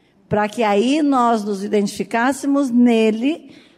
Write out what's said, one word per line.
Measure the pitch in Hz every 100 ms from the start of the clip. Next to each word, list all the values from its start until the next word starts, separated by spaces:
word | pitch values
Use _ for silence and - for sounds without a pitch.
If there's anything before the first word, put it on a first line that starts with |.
| _ _ -
Pra | 208 208
que | 240
aí | 214 202 240 302
nós | 285 269 240 233
nos | 202 196 208
identificássemos | 208 196 - 180 233 247 277 277 277 277
nele, | 240 240 226 220 220 262 320 - - -